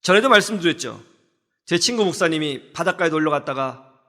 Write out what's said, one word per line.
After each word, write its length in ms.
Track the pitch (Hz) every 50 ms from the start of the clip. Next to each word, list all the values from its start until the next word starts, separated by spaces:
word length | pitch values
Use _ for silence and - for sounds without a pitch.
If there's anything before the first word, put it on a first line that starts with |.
전에도 260 | _ - 180 202 220 269
말씀드렸죠. 720 | 240 208 185 - 220 208 165 175 214 - - 123 113 110 - _ _ _ _ _ _ _ _ _ _ _ _
제 120 | - 170 175
친구 260 | 175 - 240 233 208
목사님이 680 | 185 170 214 196 165 160 156 156 151 139 - - - -
바닷가에 360 | - 170 185 175 - 185 165
놀러 200 | 156 160 156 156
갔다가 640 | 147 143 - 143 139 131 135 131 123 123 - - _ _ _